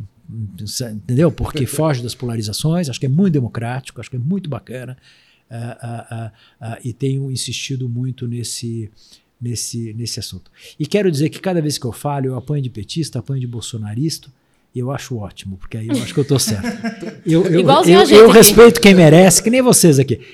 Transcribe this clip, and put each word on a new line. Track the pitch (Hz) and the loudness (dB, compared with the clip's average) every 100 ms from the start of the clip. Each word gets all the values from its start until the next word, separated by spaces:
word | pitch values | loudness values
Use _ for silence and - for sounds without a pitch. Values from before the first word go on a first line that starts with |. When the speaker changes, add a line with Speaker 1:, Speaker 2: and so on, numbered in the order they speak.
| 104 _ _ 110 101 - 104 - 120 | -20 _ _ -12 -12 -12 -12 -10 -10
Speaker 1:
entendeu? | 107 - 123 165 | -12 -4 0 2
Porque | - - 156 123 | 0 -8 -4 -6
Speaker 2:
<laughs> | |
Speaker 1:
foge | - 156 131 | -2 -2 -2
das | 120 | -6
polarizações, | - 123 113 104 101 156 170 147 | -10 -8 -8 -8 -6 -4 -4 -6
acho | 117 | -6
que | 135 | -4
é | |
muito | 147 196 | 0 0
democrático, | 147 117 - 117 131 - - | 0 -4 -8 -10 -10 -12 -18
acho | 113 | -14
que | 127 | -10
é | |
muito | 127 196 180 | -6 -6 -6
bacana, | 120 - 123 127 127 _ _ _ _ _ | -12 -12 -16 -14 -18 _ _ _ _ _
ah, | 117 120 - | -14 -12 -12
ah, | 120 117 - | -14 -14 -14
ah, | 113 110 _ _ _ | -14 -14 _ _ _
ah, | 110 117 | -16 -12
e | 123 | -12
tenho | 107 135 135 135 | -8 -6 -6 -8
insistido | 127 - - - 131 123 | -10 -10 -10 -10 -8 -8
muito | 120 131 123 120 | -8 -8 -8 -10
nesse, | 120 113 - 117 113 107 _ _ _ _ _ | -10 -10 -12 -10 -10 -12 _ _ _ _ _
nesse, | 120 117 - 120 113 | -10 -10 -10 -10 -12
nesse | 110 117 - | -10 -10 -10
assunto. | - 92 _ _ - - | -14 -16 _ _ -20 -12
E | 147 | -6
quero | 208 196 | -2 -2
dizer | 139 151 | -2 -4
que | - | -4
cada | 190 175 | -6 -4
vez | 151 - | -4 -6
que | |
eu | 120 | -8
falo, | - 147 143 | -8 -8 -6
eu | 131 127 | -6 -6
apanho | - 147 | -6 -6
de | 123 | -6
petista, | 110 101 165 151 123 | -10 -12 -8 -8 -8
apanho | - 135 | -8 -8
de | 123 | -8
bolsonarista, | 120 - 117 104 107 156 - _ _ _ _ _ | -10 -12 -12 -10 -6 -6 -8 _ _ _ _ _
e | 131 | -10
eu | 123 | -8
acho | 135 - 120 | -10 -10 -12
ótimo, | 98 - 98 92 | -12 -14 -16 -14
porque | - 117 | -14 -12
aí | 110 | -6
eu | 277 | -6
acho | - | -4
que | - | -4
eu | |
tô | 131 135 | -2 -2
certo. | 110 101 233 - 226 - | -2 -4 -6 -8 -10 -10
Speaker 2:
<laughs> | 311 - - | -16 -12 -2
Speaker 1:
Eu, | 160 | 0
eu, | 190 170 | 2 2
Speaker 3:
Igualzinho | 180 185 175 185 | 4 4 6 6
Speaker 1:
eu, | |
Speaker 3:
a | - | 8
gente | 208 | 10
Speaker 1:
eu | 226 | 10
Speaker 3:
aqui. | 226 | 10
Speaker 1:
respeito | 208 208 233 233 | 8 10 8 8
quem | 202 | 6
merece, | 185 156 160 185 - | 8 8 8 6 4
que | 226 | 0
nem | 254 | 0
vocês | 254 220 175 135 | 2 4 4 4
aqui. | 131 113 - | 2 -2 -8